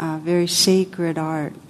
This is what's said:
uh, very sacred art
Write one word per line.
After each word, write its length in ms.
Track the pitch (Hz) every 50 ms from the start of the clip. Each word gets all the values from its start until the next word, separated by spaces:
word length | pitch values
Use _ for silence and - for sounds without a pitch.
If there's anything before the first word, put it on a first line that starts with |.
uh, 180 | 160 160 156 156
very 260 | 156 165 175 175 175
sacred 680 | 175 - - - 196 185 190 185 185 - - 170 165 156
art 360 | 160 160 156 160 156 147 - - - - -